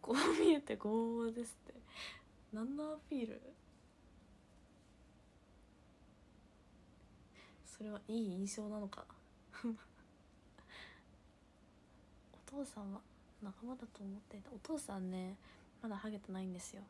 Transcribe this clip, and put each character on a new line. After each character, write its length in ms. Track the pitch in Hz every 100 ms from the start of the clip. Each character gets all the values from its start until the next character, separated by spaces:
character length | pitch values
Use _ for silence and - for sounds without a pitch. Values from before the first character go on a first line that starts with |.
「こ 80 | -
う 280 | 254 339 320
見 100 | 330
え 100 | 302
て 160 | 285 208
剛 480 | 208 220 226 233
毛 80 | 233
で 140 | 233 233
す」 100 | - -
っ 20 |
て 80 | - - - - - - - -
何 240 | 214 233 285
の 180 | 302
ア 20 | 311 -
ピ 140 | 285
ー 60 | 226
ル？ 120 | - 269 311 - - - - - - - - - - - - - - - - - - - - - - - - - - - - - - - - - - - - - - - -
そ 200 | - -
れ 60 | 214
は 100 | 208 -
い 80 | 226
い 160 | 214
印 140 | 180 196 -
象 120 | 208
な 100 | 214
の 100 | 202
か？ 180 | - - - - - - -
<laughs> 20 |
お 60 | 240 220 - - - - - - - - - - - - - - - - - - - - - - - - - - -
父 140 | 277
さ 160 | 277 214
ん 120 | 202
は 80 | 196 - - - -
仲 220 | 208 -
間 100 | 240 254
だ 100 | 226
と 160 | -
思 160 | 196 202
っ 20 |
て 140 | - 208
い 40 |
た。 100 | 196
お 80 | 233
父 200 | - 311
さ 200 | - 196
ん 120 | 185
ね、 260 | 185 185 196 - - - -
ま 80 | 226
だ 80 | 202
ハ 140 | 220
ゲ 80 | 208
て 120 | 208
な 80 | 185
い 60 | 190
ん 60 |
で 80 | 180
す 140 | -
よ。 80 | 196